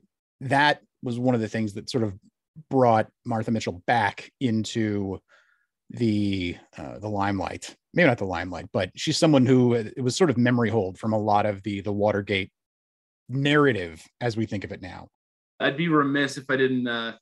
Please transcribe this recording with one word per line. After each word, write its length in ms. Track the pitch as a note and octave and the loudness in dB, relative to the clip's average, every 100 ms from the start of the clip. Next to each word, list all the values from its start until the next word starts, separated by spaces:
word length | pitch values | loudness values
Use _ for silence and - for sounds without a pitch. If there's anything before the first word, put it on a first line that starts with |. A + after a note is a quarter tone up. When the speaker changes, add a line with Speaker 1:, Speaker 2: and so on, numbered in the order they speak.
| _ _ _ _ | _ _ _ _
Speaker 1:
that 400 | C3 C#3 D3 D3 _ _ | 0 4 4 2 _ _
was 160 | B2+ A#2+ | -8 -2
one 160 | B2+ B2 | 2 2
of 60 | |
the 80 | A2 | 0
things 240 | A2+ A2 | -2 -4
that 160 | G#2+ - | -6 -6
sort 140 | B2+ | -2
of 100 | A2 F#2+ _ _ _ - - | -2 -4 _ _ _ -20 -2
brought 380 | C3+ B2 A2 G#2+ _ A#2+ | 4 6 6 2 _ -6
Martha 260 | A2+ A2 | -4 -2
Mitchell 320 | A2 A2 F#2 - | -2 -2 -8 0
back 460 | A#2+ G2+ - - - | 2 2 -2 -18 -6
into 800 | B2+ A2 G#2 A#2+ G#2+ G2+ G2 F#2 _ _ _ _ _ _ _ | -2 -2 -2 -2 -2 -2 -4 -8 _ _ _ _ _ _ _
the, 640 | A#2+ A#2 G#2 G2+ G2 F2 E2 _ - | -4 0 0 0 -2 -4 -8 _ -16
uh, 220 | C#2+ B1 | -14 -10
the 80 | G#2+ | -8
limelight. 680 | G2+ G2+ G2 E2+ - - - _ | -2 -2 -2 -6 -8 -14 -20 _
Maybe 140 | D#3+ E3+ | 2 4
not 100 | A#2 | 4
the 80 | G2 | -2
limelight, 420 | E2+ F#2 E2+ G2 | -6 -6 -10 -6
but 180 | A2+ F2+ - | -4 -4 -4
she's 220 | - - | -4 2
someone 280 | E3 C#3+ B2 | 4 6 6
who, 300 | B2+ B2 A#2 | 6 4 2
uh, 80 | G#2+ - | -2 -6
it 60 | |
was 140 | B2+ - | -4 0
sort 140 | F3+ | 0
of 80 | A#2 | 2
memory 320 | B2 B2 A2+ | 2 2 2
hold 300 | A2+ F#2+ F2+ | 0 -2 -4
from 140 | A2+ | -2
a 40 | G#2+ | -2
lot 280 | G#2+ G#2 G#2 | 2 2 2
of 180 | G2 | -4
the, 180 | G#2 G2 | -6 -6
the 100 | G#2 | -4
Watergate 600 | G2+ G#2 G2+ G2+ G2 F#2+ _ _ _ _ _ _ _ - | 0 0 0 0 -2 -2 _ _ _ _ _ _ _ -8
narrative 760 | C3 C#3+ D3+ C#3+ G#2 F2 D#2+ - - | -2 2 4 4 2 -4 -10 -20 -6
as 160 | A#2+ A2 | -4 -2
we 100 | G#2+ | -4
think 180 | G#2 | -4
of 80 | F#2+ | -8
it 100 | G2+ | -12
now. 260 | F2+ F2+ F2 _ _ _ _ - | -12 -14 -18 _ _ _ _ -4
Speaker 2:
I'd 180 | C3+ C#3 | -2 0
be 100 | E3+ | 2
remiss 500 | D3+ C#3 C#3+ C#3 C3+ | 2 2 0 -2 -4
if 80 | B2 | -4
I 80 | C3 | 0
didn't, 300 | C3 C3 B2 | 2 0 -2
uh, 300 | A#2 A#2 A2 | -4 -6 -10